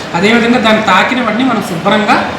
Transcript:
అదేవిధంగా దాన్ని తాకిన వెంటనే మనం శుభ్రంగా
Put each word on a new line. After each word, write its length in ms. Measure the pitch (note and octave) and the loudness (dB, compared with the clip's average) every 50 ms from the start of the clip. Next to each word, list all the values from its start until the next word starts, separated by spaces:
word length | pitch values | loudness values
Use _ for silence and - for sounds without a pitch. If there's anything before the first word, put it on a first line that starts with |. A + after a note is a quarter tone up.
| - - - | -10 -6 -4
అదేవిధంగా 440 | F3 G3 G#3+ A#3 A#3 A3 A#3 B3 A#3 | -2 0 2 2 2 2 2 0 2
దాన్ని 240 | G#3 A3 G#3+ G#3+ | 2 2 2 2
తాకిన 380 | G#3+ G3 F#3 F#3+ G#3 - B3 B3+ | 2 2 2 2 2 0 -2 -2
వెంటనే 220 | A#3+ G#3+ G#3 A3+ C4 | -2 -2 -2 0 0
మనం 180 | C4 A3+ G#3 | 0 0 -2
శుభ్రంగా 720 | E3+ - F3+ E3 E3+ G3+ G#3+ G#3+ G#3 A3 - - - - - | -4 -6 -4 0 2 2 2 2 2 0 0 0 0 -4 -6